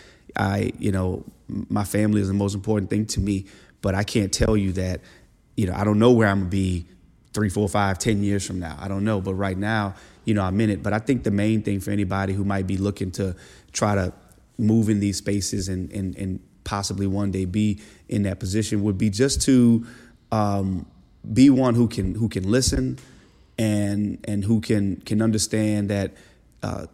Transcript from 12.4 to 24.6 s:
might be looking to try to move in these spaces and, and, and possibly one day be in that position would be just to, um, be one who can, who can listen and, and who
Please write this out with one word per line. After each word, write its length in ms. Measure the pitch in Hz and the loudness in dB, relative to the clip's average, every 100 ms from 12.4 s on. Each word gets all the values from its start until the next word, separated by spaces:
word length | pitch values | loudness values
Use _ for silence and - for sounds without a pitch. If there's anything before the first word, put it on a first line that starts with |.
| 101 | -2
might 220 | 98 95 | -2 -2
be 100 | 95 | -2
looking 340 | 98 101 95 | -2 -2 -6
to 240 | 92 95 90 - - - | -4 -4 -6 -14 -20 -14
try 220 | - 107 101 | -2 0 2
to 180 | 90 - - _ _ - | 0 -6 -16 _ _ -2
move 300 | 107 113 107 | 2 4 4
in 100 | 104 | 2
these 160 | 101 95 | 0 -2
spaces 500 | - 101 95 104 92 | -2 -4 -2 -4 -4
and, 240 | 92 92 | -6 -6
and, 240 | 101 95 90 | -6 -6 -6
and 220 | 95 92 - _ | -8 -8 -12 _
possibly 440 | - 101 98 98 98 | -8 -6 -6 -4 -2
one 240 | 98 101 | -2 -2
day 140 | 95 92 | -2 -2
be 340 | 104 107 101 - - - | 0 0 -2 -8 -20 -6
in 160 | 107 | -2
that 160 | 98 98 | -2 -2
position 440 | 95 104 104 104 | -4 -4 -2 -2
would 140 | 104 95 | 0 0
be 120 | 110 | 0
just 320 | 98 135 - | 2 0 2
to, 420 | - 131 120 117 - - - - _ | 4 6 6 4 0 -14 -20 -20 _
um, 540 | 110 104 101 98 92 - - - _ - | 0 0 0 -2 -4 -8 -16 -20 _ -2
be 160 | 110 139 | 6 8
one 260 | 131 127 117 | 8 4 4
who 120 | 117 | 2
can, 280 | - 95 107 | 0 -4 -2
who 140 | 113 | -2
can 200 | - 90 | -2 0
listen 480 | 123 127 - 131 127 - - - _ _ - | 2 2 0 -2 -6 -14 -20 -20 _ _ -2
and, 600 | 110 104 101 101 104 - - | 0 2 0 0 -2 -4 -6
and 180 | 104 | -4
who 160 | 98 113 | 0 0